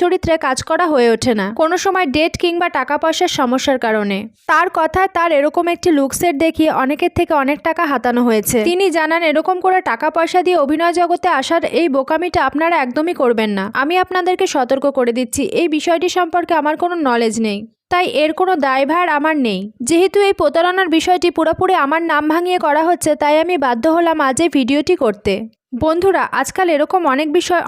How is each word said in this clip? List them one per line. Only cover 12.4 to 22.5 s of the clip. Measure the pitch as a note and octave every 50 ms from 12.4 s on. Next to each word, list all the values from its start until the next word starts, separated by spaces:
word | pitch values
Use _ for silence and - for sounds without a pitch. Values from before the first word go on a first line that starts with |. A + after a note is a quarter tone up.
| C#4+ C4+
আপনারা | C4+ C#4+ E4 E4+ E4+ D#4 C4+
একদমই | B3 A#3+ D4+ D#4 F4 D4+
করবেন | - C#4 A#3+ A#3 A3 A3 G#3
না। | G3+ F#3+ F#3+ G#3 A3+ B3+
আমি | C#4 D4+ F4 F#4
আপনাদেরকে | F#4 - F#4 F#4 F4+ F#4 F#4 F4+ F#4+
সতর্ক | - - D4 B3+ A#3+ C4+ C4+ C#4 C#4 - C4+
করে | B3 A#3+
দিচ্ছি, | A3+ B3 B3+ A#3 - C#4+ C4+ - - -
এই | E4+ E4 D#4
বিষয়টি | D4+ - F4 E4 E4+ F#4 F4+ -
সম্পর্কে | F#4 F4+ E4 - F4 E4 - E4+
আমার | D#4 C#4+ D4+ D#4
কোনো | D4+ F4 - F4 E4+ D4 C4
নলেজ | A#3 A#3 A#3 A3+ G#3 A#3 A3
নেই, | G#3+ G3+ G3+ A3 - _ _ _ -
তাই | F4+ F4+ F#4 D#4 - C4+
এর | D4+ D#4 D#4+
কোনো | D#4+ F#4 F#4 F#4 D4+ C#4
দায়ভার | C4+ C4 C4+ C#4 C4+ D#4+ F4 F4+ E4 D4+ D4
আমার | D4 D#4 D#4+ D4 B3+
নেই। | A3 G3 F#3 G3 G#3+ - - B3 B3
যেহেতু | E4 E4+ F#4+ F#4+ - G4+ G4+ G4
এই | G4 -
প্রতারণার | E4 C#4+ C#4 E4 E4+ F4+ F4+ F#4+ F#4+ E4+ D#4
বিষয়টি | D#4+ - F#4 F4+ F4+ - F4
পুরোপুরি | - E4+ D#4+ D#4+ E4+ - F#4 F#4 F#4 E4 C#4
আমার | C4+ D#4 E4
নাম | E4+ E4 D4+ D4 D4+ D4+
ভাঙিয়ে | D#4 F4 F4 F4+